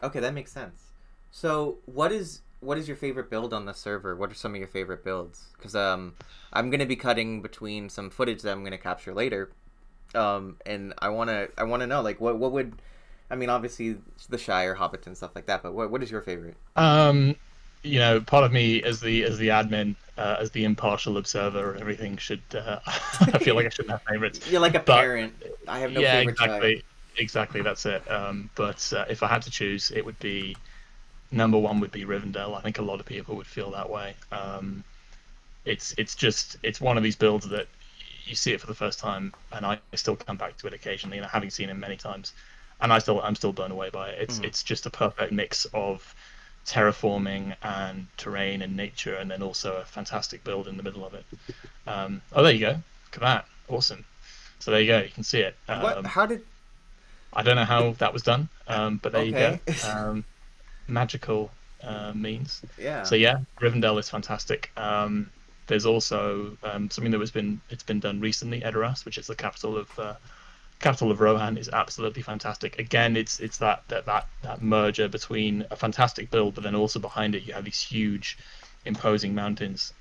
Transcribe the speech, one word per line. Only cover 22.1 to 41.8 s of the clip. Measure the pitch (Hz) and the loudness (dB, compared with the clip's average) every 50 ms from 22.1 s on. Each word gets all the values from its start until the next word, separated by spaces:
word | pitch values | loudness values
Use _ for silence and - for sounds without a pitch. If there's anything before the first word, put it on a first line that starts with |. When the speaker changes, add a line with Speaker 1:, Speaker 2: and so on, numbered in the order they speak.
| 98 | -6
Speaker 2:
should, | 95 - - 107 101 - - - | -6 -6 -6 -8 -8 -8 -8 -8
uh, | 113 101 113 104 - - | -8 -6 -6 -6 -6 -6
<laughs> | |
I | - - - - - - - 180 254 - - | -6 -6 -6 -4 -6 4 6 6 6 6 4
feel | - - 113 | 4 4 4
like | 117 117 | 4 2
I | 113 | 0
shouldn't | - - - 104 | -2 -6 -6 -6
have | 104 107 - 113 | -6 -4 -2 -2
favorites. | 107 107 110 104 87 - - - | 0 0 0 -2 -2 -6 -2 0
Speaker 1:
You're | 175 175 | 4 6
like | 170 165 156 | 6 6 4
a | 160 | 4
Speaker 2:
But | - - 127 123 | 6 8 8 8
Speaker 1:
parent. | 127 127 123 117 110 110 - - - - - - - | 8 6 2 0 -2 -4 -8 -12 -14 -14 -14 -12 -8
I | - 107 127 | -6 -4 -4
have | 131 127 | -4 0
no | 131 131 | 2 4
Speaker 2:
yeah, | 139 135 127 123 | 6 6 8 6
Speaker 1:
favorite | 127 120 113 | 6 4 4
child. | 117 117 110 107 104 101 | 4 2 2 4 4 4
Speaker 2:
exactly. | 110 110 110 - - - - - - - | 4 4 2 -2 -10 -20 -20 -20 -10 -4
Exactly, | 117 117 107 - 110 107 - - 104 | -4 -4 0 0 0 0 0 -2 -2
that's | 98 107 98 - - | 0 0 -2 -2 -2
it. | 107 98 92 - - | -2 -2 -2 -2 -4
Um, | 107 104 101 101 98 101 101 104 - | -4 -2 -2 -4 -6 -6 -8 -8 -4
but, | - 104 101 98 - - - 104 | -2 -2 -2 -2 -4 -6 -4 -2
uh, | 101 101 - | -2 -2 -4
if | 113 110 113 | -2 -2 0
I | |
had | 104 117 120 120 | 2 2 0 0
to | - | -4
choose, | - - 107 101 101 101 - - | -4 -4 -2 -2 -2 -2 -4 -4
it | - 110 92 | -4 -4 -4
would | 110 107 - | -6 -8 -8
be, | - 104 98 98 98 95 92 - - - - - - - - - - - - - - - | -6 -6 -4 -4 -6 -6 -10 -12 -14 -16 -18 -18 -20 -20 -20 -20 -20 -20 -20 -20 -12 -4
number | - 117 113 110 110 | 0 2 4 6 6
one | 110 107 104 107 104 | 4 4 4 2 0
would | 104 95 | -2 -2
be | - 107 98 | -6 -8 -6
Rivendell. | 98 101 101 101 101 95 101 101 104 104 | -6 -6 -6 -6 -6 -6 -6 -6 -6 -8
I | 98 | -6
think | 98 107 107 - | -6 -6 -6 -4
a | |
lot | 107 101 98 98 | -4 -6 -6 -8
of | 101 | -8
people | - - 98 92 - 107 | -10 -10 -10 -10 -8 -10
would | 101 95 | -10 -10
feel | - - - 101 98 | -10 -10 -10 -8 -8
that | 98 98 95 - | -8 -8 -8 -6
way. | 104 104 101 98 98 - - - | -8 -8 -8 -10 -12 -14 -14 -10
Um, | 101 101 98 98 98 95 98 98 98 98 98 - - - - - - - - - - - - - - - - | -10 -8 -8 -8 -8 -8 -8 -8 -10 -10 -12 -16 -20 -20 -20 -20 -20 -20 -20 -20 -20 -20 -20 -20 -20 -10 -6
it's, | - 107 - - - - | -6 -4 -4 -6 -6 -4
it's | - 110 - - | -4 -4 -4 -2
just, | - - 113 107 - - - - - - | 2 2 2 2 2 -4 -6 -8 -6 -4
it's | 110 107 - | -4 -4 0
one | 131 127 120 | 2 2 4
of | 117 107 | 4 4
these | 110 104 | 2 4
builds | - 110 107 104 107 101 98 | 4 6 6 6 4 0 -4
that | 101 104 - - - - - - - - - - - - - | -6 -6 -6 -8 -12 -18 -20 -20 -20 -18 -18 -16 -16 -16 -14
you | - 120 | -6 -4
see | - - 135 113 | -2 0 0 0
it | 92 | -2
for | - | -4
the | 113 107 | -8 -6
first | - 104 101 95 - | -4 -4 -4 -4 -4
time, | - 107 101 95 98 98 - - - - | -6 -6 -6 -6 -6 -8 -10 -14 -16 -14
and | - 110 104 | -10 -6 -2
I | 98 104 104 - - - | -2 -2 -4 -6 -8 -8
still | 90 - - 104 | -4 -2 -2 -2
come | - - - 101 | -2 -6 -8 -8
back | 95 104 90 - | -8 -8 -10 -10
to | - - | -10 -10
it | 101 104 | -10 -10
occasionally, | - - 107 98 98 - 98 98 | -10 -8 -8 -8 -8 -8 -8 -8
and | 101 101 | -8 -8
having | 98 - 110 101 98 | -4 -2 -2 -2 -4
seen | - - 101 98 | -6 -8 -8 -6
it | 95 | -6
many | 98 | -8